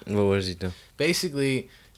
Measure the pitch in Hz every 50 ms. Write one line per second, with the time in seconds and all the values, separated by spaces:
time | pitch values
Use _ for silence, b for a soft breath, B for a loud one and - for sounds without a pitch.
0 | - - 101 104 101 98 98 98 95 92 90 90 95 90 87 B B B B -
1 | 139 170 175 - - 175 143 139 139 135 131 127 - b b b b b b